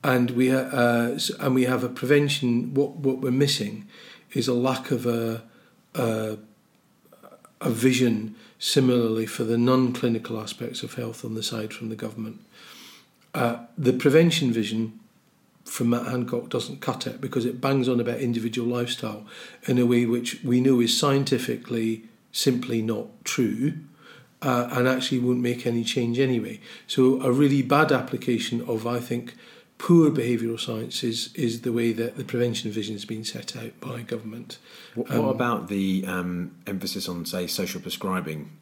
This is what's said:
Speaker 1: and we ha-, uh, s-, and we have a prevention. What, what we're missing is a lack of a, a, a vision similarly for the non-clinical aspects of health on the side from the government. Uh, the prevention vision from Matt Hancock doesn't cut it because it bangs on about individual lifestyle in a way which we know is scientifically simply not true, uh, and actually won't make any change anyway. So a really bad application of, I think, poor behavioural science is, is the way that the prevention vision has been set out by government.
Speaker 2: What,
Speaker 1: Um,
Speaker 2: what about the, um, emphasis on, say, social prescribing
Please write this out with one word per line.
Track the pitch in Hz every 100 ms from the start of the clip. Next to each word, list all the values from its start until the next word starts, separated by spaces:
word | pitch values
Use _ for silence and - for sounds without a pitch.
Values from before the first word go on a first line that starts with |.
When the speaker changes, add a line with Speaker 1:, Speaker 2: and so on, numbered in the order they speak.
Speaker 1:
and | 143 127 120
we | 120 127
ha-, | 131 131
uh, | 131 120 120 120 135
s-, | -
and | - 139 131
we | 123
have | 127
a | 127
prevention. | - 123 143 143 143 127 120 123
What, | 139 139 -
what | 135 131
we're | 131
missing | 131 143 - 104 110 - - - - _
is | - 117
a |
lack | 120 127 127 -
of | 127 120
a, | 117 113 113 - _ _ _ _ -
a, | 120 110 110 107 - _ _ _ _ _ _ _ - - - _
a | -
vision | 110 127 127 123 107 107 - - _
similarly | - 143 127 123 113 110 110
for | -
the | 113 117
non-clinical | 120 131 123 123 123 113 - 110
aspects | 107 - 120 -
of | 120
health | - 113 117
on | 117 110
the |
side | 110 113 107
from | - 113
the | 107
government. | 110 113 110 - - - - - - - _ _ _
Uh, | - 120 117 - -
the | 127
prevention | 127 143 151 170 - 131
vision | 113 101 110 113 - _ _ _ _ _ _
from | - - 120
Matt | 120 120
Hancock | 123 120 120 117
doesn't | 123 - 139
cut | - - 127
it | -
because | 135 127 117
it | 120
bangs | 139 139 123
on | 123
about | 117 117
individual | 131 117 113 113 120
lifestyle | 123 120 - 113 104 - - - - -
in | 123
a | 120
way | 120 120
which | 120 117 -
we | 131 123
know | 127 127
is | 117 -
scientifically | 143 139 135 120 - 117 - 117 113 113 - _ _
simply | - - 123 - 117
not | 110 107 - -
true, | - - 113 107 143 160 - - - - - _
uh, | 139 123 123
and | 123 127
actually | 127 - 131
won't | 123 123
make | 120 120 123
any | 117
change | 110 - 120 120
anyway. | 135 123 107 110 - - -
So | - 131 131
a | 131
really | 127 143 139
bad | 127 147 151
application | 131 123 127 - 117 - 120
of, | 120 113 117
I | 120
think, | 120 120 120 - - - _ _
poor | - 170 156
behavioural | 131 117 117 117 113
science | - 110 113 -
is, | 120 113 - -
is | 123 113
the | 127
way | 117 117
that | 107 117 -
the |
prevention | - 120 120 107 107
vision | 104 104 104
has | -
been | 110
set | 107 117 - 117
out | 113 -
by | 127 120
government. | 110 113 110 113 - - - - - 117
Speaker 2:
What, | 117
Speaker 1:
Um, | 127 135
Speaker 2:
what | 120
about | 123 113 -
the, | 101 95 95 92
um, | 92 90 87 87 - -
emphasis | 95 92 101 92
on, | 87 82
say, | 92 87
social | - 90 90
prescribing | 90 - 95 92 80 78 71 -